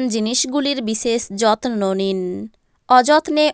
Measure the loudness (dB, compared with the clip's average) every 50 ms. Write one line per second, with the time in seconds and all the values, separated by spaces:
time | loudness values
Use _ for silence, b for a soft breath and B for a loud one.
0 | -2 -2 -2 -2 -2 -2 -2 -2 -2 -2 -2 -2 -2 -2 -4 -4 -4 -2 -2 -2
1 | 0 0 0 -2 -2 -4 -2 0 2 2 2 0 -2 -6 -4 -2 -2 -2 -2 -2
2 | -2 -2 -2 -4 -4 -6 -8 -8 -12 -14 _ _ _ _ _ _ _ 4 4 4
3 | 6 6 4 2 2 0 0 0 0 0